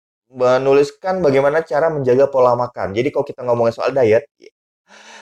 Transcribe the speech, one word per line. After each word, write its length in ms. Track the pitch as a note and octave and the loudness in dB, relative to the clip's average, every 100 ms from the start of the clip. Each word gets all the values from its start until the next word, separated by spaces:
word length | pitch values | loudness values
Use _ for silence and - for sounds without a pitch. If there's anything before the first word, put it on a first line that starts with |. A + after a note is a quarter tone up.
| _ _ _ | _ _ _
menuliskan 960 | B2+ B2+ B2+ C3+ C#3 C#3+ - F#3 F#3+ | -4 0 0 2 2 2 -4 -6 -2
bagaimana 400 | D#3 C3+ C#3 D#3 | 0 2 0 0
cara 240 | E3 D3 E3 | -2 -2 -2
menjaga 400 | D3+ B2+ B2 C#3 | -2 0 2 2
pola 320 | C3 B2 A#2+ | 2 2 2
makan. 320 | A#2+ B2 F#2 | -4 -6 -8
Jadi 160 | G2 C3+ | -4 -4
kalau 100 | C#3+ | -4
kita 180 | C#3 B2+ B2 | -6 -6 -4
ngomongin 240 | A#2+ A#2 | 0 0
soal 240 | A2+ A2+ C3+ | -2 -4 0
diet, 320 | A#2 A2 - _ - _ _ _ _ - - - | 2 2 0 _ -20 _ _ _ _ -20 -20 -20